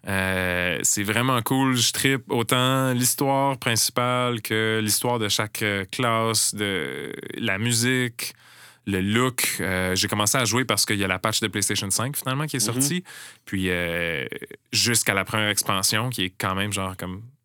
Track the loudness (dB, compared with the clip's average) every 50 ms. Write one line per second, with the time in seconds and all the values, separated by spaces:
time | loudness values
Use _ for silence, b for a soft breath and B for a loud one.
0 | -4 -2 -2 0 0 0 0 0 0 0 0 0 0 0 -2 0 0 0 0 0
1 | 0 0 0 2 2 2 2 2 2 2 2 4 4 4 4 2 2 0 0 2
2 | 2 2 2 0 -2 -2 0 0 2 2 2 2 4 4 4 2 2 2 2 2
3 | 2 0 0 0 0 2 2 2 2 2 0 0 0 2 2 2 2 2 0 0
4 | 0 2 0 0 0 0 -2 -4 -2 -2 0 2 2 2 2 2 2 0 0 0
5 | 0 0 0 0 0 0 0 0 -2 -2 -2 -2 -2 0 0 -2 -4 -6 -4 -2
6 | 0 2 2 2 2 2 2 2 0 0 0 -2 -2 -2 -2 -2 -4 -4 -6 -8
7 | -8 -8 -10 -10 -10 -10 -8 -4 -2 -2 0 0 0 0 2 2 2 2 2 2
8 | 0 -2 -4 -8 -10 -10 B B B B B B B B B B B -4 -2 0
9 | 0 2 2 2 2 2 0 -2 -2 -2 -2 -2 -2 0 0 0 0 2 0 0
10 | 0 0 0 0 2 2 2 2 2 2 2 0 2 2 2 2 2 0 2 0
11 | 2 0 -2 0 0 0 0 0 -2 0 0 0 0 0 0 -2 -2 -2 -2 -2
12 | -2 -2 -4 -4 -4 -4 -2 -2 -2 -4 -2 -2 -2 0 0 0 0 0 0 -2
13 | -6 B B B B B B B B -6 -4 -2 0 0 0 0 0 -2 -2 -2
14 | -2 -2 -2 -4 -6 -6 -8 -10 -12 -14 -16 -20 _ _ 0 0 2 2 2 2
15 | 2 2 2 2 0 0 0 0 0 2 0 0 0 0 0 0 0 2 0 0
16 | 0 -2 -2 -2 -4 -4 -4 _ -2 -2 0 0 -2 -2 -2 -4 -4 -4 -6 -8
17 | -8 -8 -8 -10 -12 -18 _ _